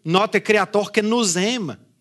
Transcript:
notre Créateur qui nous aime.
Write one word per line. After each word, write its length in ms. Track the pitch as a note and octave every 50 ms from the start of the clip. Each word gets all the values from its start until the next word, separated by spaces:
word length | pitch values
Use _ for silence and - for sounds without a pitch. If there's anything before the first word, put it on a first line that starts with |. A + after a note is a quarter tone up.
| _
notre 340 | D#3+ E3+ F#3+ G#3+ - - G3
Créateur 540 | - - G#3+ G#3 F#3+ - - G3+ G3+ -
qui 100 | - A3
nous 340 | G#3 G#3+ A3+ A#3+ A3+ F#3 D#3+
aime. 400 | F3+ F#3+ A3 B3+ B3 F#3+ C#3+ A2+ - _ _ _ _